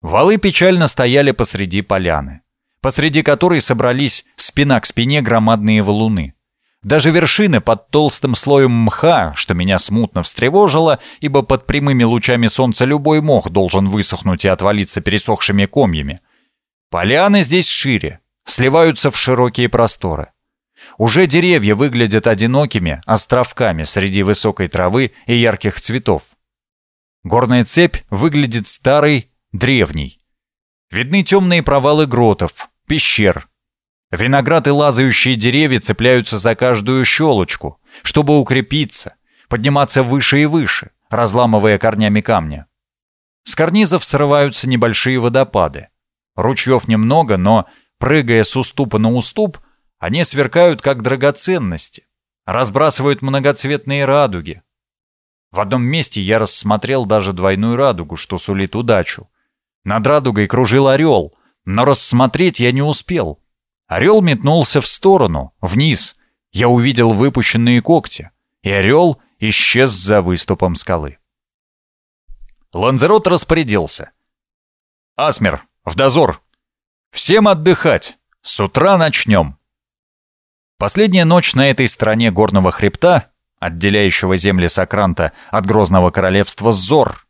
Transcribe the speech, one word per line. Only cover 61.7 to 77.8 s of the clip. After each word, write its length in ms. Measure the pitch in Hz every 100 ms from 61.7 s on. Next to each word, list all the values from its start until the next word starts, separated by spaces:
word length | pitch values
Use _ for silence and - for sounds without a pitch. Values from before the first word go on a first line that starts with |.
| 98
рассмотреть 760 | 131 135 - 120 - - 180 -
я 100 | 123
не 100 | 127
успел. 580 | 147 147 - 175 90 76 _ _ _ _ _
Орел 340 | 90 143 214
метнулся 600 | 175 127 135 170 143 147
в 60 | -
сторону, 680 | - 190 190 113 78 67 _
вниз. 560 | 90 104 151 117 - - _ _ _
Я 160 | - 120
увидел 440 | 123 123 120 117
выпущенные 680 | 104 135 131 113 117 117 123
когти, 500 | 131 165 - - 87 _ _ _
и 80 | 98
орел 520 | 98 98 147 175 139 _ _
исчез 520 | 110 104 - 120 135
за 320 | 101 95 104
выступом 520 | 90 90 - 95 92
скалы. 440 | 85 - 87 73 - _ _ _ _ _ _ _ _ _ _ _ - - _ _
Ланзерот 540 | 90 113 131 151 214 202
распорядился: 840 | 170 - 165 139 104 78 - - _ _ _ _ _ _ _ _ _ _ -
«Асмер, 480 | 147 127 104 71 _ _
в 100 | -
дозор! 480 | 82 135 131 147 82 _ _ _ _ _ _ _
Всем 360 | - - 202 208
отдыхать! 720 | 180 156 170